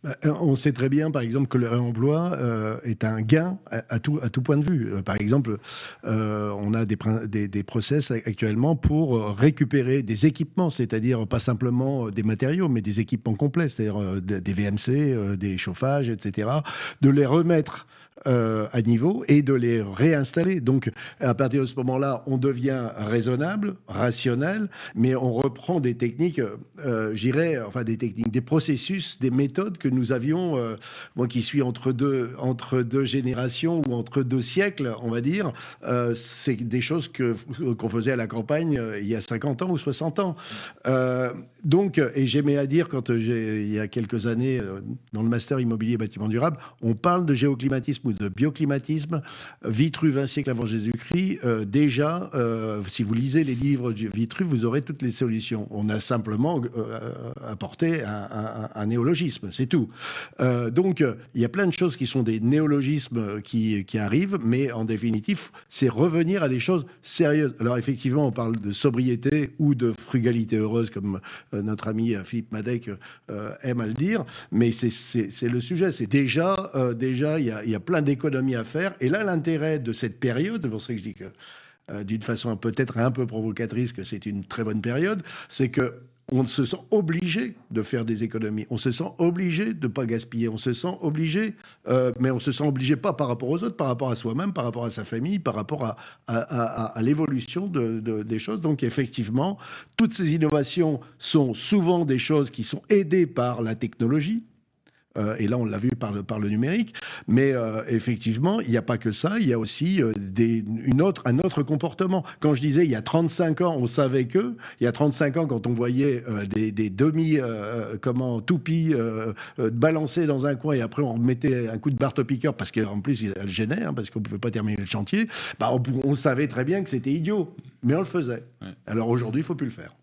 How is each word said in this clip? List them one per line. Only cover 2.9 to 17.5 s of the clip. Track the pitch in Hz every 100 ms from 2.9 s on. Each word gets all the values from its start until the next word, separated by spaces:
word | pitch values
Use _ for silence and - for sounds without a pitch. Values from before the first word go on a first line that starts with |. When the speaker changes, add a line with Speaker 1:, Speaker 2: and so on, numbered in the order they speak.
| 110
Speaker 1:
un | 110 110
gain | 110 156 175 190 -
à, | 113 - 120
à |
tout, | - 147
à | 120
tout | -
point | 123 143
de |
vue. | 151 165 110
Euh, | 98
par | 92 104
exemple, | 104 135 117 104 - - - - 113
euh, | 110 107 107 104 101
on | 104
a | 113 110
des | 107
prin-, | 107 110 110
des, | 107 104
des | 101
process | 98 117 104 147 139
actuellement | 117 113 101 110 104 139
pour, | 160 - 151 160 120
euh, | 107
récupérer | 101 143 - 127 143 123 135
des | 107 107
équipements, | 156 - 156 - 175
c'est-à-dire | - 120 110 113 123 107
pas | 120
simplement, | - 110 123 123 131 139 113
euh, |
des | 101
matériaux, | 107 107 131 170 180
mais | 117
des | 101 104
équipements | 110 117 -
complets, | 107 147 135 160
c'est-à-dire, | - 107 104
euh, | 98 98
des, | 92 101
des | 90
V | 95
M | 104 104
C, | - 135 147
euh, | 123 101 101
des | 101 92
chauffages, | - 87 131 143 123
et | 107
cetera, | 104 98 107 143 147 - - -
de | 139
les | 139 139
remettre, | 156 170